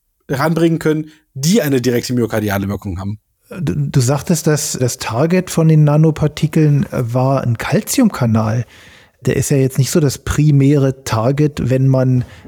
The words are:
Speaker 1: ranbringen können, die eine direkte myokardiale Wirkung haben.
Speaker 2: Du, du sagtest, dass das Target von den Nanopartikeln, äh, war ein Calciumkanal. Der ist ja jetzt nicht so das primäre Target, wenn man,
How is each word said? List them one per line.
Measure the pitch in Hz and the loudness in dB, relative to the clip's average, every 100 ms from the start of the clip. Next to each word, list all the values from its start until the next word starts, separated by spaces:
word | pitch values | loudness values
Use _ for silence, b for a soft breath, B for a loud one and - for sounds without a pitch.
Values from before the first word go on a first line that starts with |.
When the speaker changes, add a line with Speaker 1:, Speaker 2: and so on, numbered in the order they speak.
| _ _ - | _ _ -8
Speaker 1:
ranbringen | 131 156 160 170 165 | -4 -2 0 0 0
können, | 160 156 156 B B | 0 -2 -6 B B
die | 135 147 214 | -6 0 2
eine | 147 135 | 2 0
direkte | 123 120 - | 0 -2 -2
myokardiale | 123 113 110 104 101 98 | -2 -2 -2 -2 -2 -4
Wirkung | 98 104 87 | -6 -8 -10
haben. | 98 107 _ _ _ 196 | -10 -12 _ _ _ -8
Speaker 2:
Du, | 143 165 | -6 -4
du | 143 139 | -2 0
sagtest, | 123 143 - 165 160 | 0 -2 -2 -2 0
dass | 147 - | -2 -4
das | - 123 - | -4 -4 -4
Target | - 113 165 185 180 | -6 -2 0 0 -2
von | - 160 | 0 4
den | 156 | 4
Nanopartikeln, | 147 151 160 151 151 - 156 165 151 143 - | 4 4 2 2 -4 -2 -2 2 2 2 0
äh, | - 117 | -4 -4
war | 127 131 135 | 0 0 0
ein | 123 113 | -2 -4
Calciumkanal. | - 160 - - 240 - 120 110 110 113 - B B B B B | -2 -4 -2 0 0 2 0 0 0 -2 -6 B B B B B
Der | - - | -2 -2
ist | - | 0
ja | 143 | 0
jetzt | 131 - | 2 0
nicht | 127 | 0
so | 180 | 2
das | 147 - | 0 -2
primäre | - - 151 139 135 147 135 131 | -4 0 4 4 4 4 2 -2
Target, | - 113 117 143 151 147 120 | -4 -2 0 0 0 0 -2
wenn | 131 135 | 2 2
man, | 131 127 127 120 B | 2 2 0 -2 B